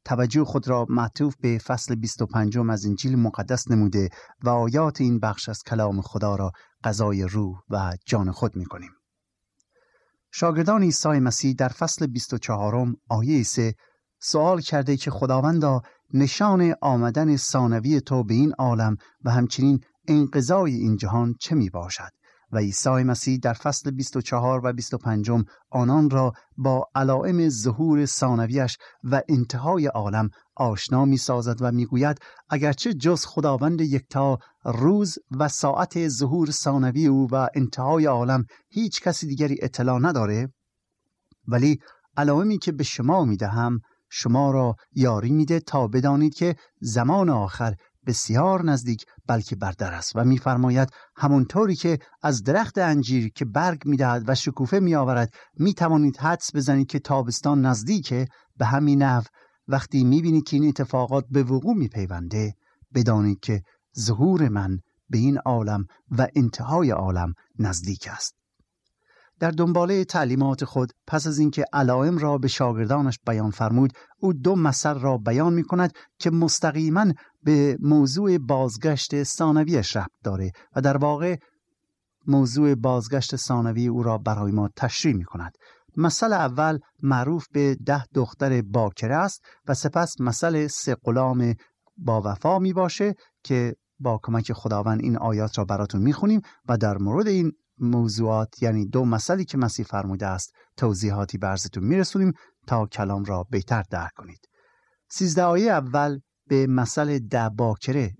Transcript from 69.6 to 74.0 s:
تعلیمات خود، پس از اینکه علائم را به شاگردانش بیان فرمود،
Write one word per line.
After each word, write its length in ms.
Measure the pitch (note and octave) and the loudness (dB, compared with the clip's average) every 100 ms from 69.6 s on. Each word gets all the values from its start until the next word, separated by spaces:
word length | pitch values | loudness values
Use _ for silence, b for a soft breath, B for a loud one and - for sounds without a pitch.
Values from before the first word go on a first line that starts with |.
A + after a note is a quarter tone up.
| F3 F3 F3 G3 | 0 2 2 0
تعلیمات 600 | F#3 F3+ C3 B2+ C3+ C3 | 0 -2 0 0 0 -2
خود، 280 | C3+ C3 B2+ - - | -4 -2 -4 -6 -6
پس 200 | D#3 D#3 | -4 -2
از 120 | D3 | 2
اینکه 260 | D3+ D3 C3+ | 2 0 -2
علائم 460 | C#3+ B2+ B2+ D3 E3+ | 0 2 2 2 0
را 200 | D3 C#3+ | 0 0
به 100 | C3 | -2
شاگردانش 720 | - B2 A2+ A2 C#3+ C3+ A2+ - | 0 -2 0 0 0 0 -2 -4
بیان 240 | A2 G#2+ | -2 -2
فرمود، 420 | G2 A2 A#2+ C3+ B | -2 0 2 2 B